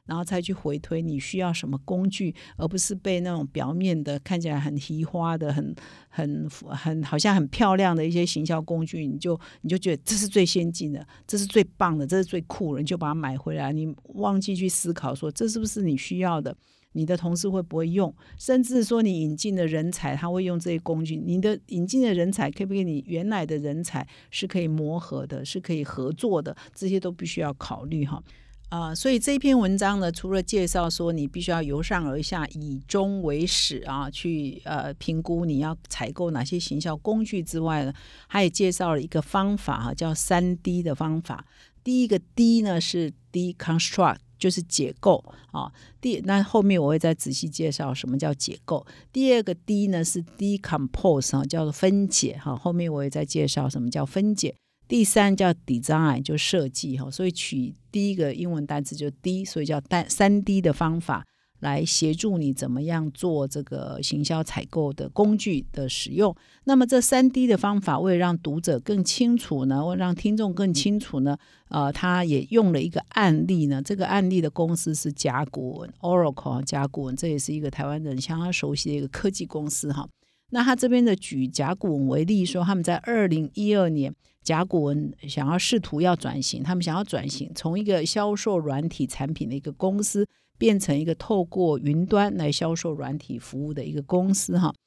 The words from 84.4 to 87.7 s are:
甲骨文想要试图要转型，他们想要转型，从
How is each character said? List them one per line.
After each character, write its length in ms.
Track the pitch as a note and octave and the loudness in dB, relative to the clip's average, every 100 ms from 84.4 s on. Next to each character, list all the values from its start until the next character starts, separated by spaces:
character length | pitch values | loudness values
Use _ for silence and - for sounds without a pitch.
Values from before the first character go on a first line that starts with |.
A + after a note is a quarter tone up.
甲 220 | - D#3+ | 0 0
骨 200 | F3+ F3 | 2 2
文 300 | C#3+ D3 D3 - C#3+ | 2 0 -2 -8 -8
想 180 | D3 C#3 | -4 0
要 140 | F3 | 0
试 180 | - F#3+ | 2 0
图 220 | E3+ D3 | 0 2
要 160 | F3+ F3 | 2 2
转 260 | B2+ C3+ | 0 -4
型， 220 | B2+ - | -4 -4
他 100 | C#3 | -2
们 80 | F3+ | 0
想 140 | E3+ E3 | 0 -2
要 80 | |
转 240 | G#3 D3+ C#3 | -2 -4 -6
型， 240 | - E3 | -8 -10
从 240 | - D#3+ | -6 -4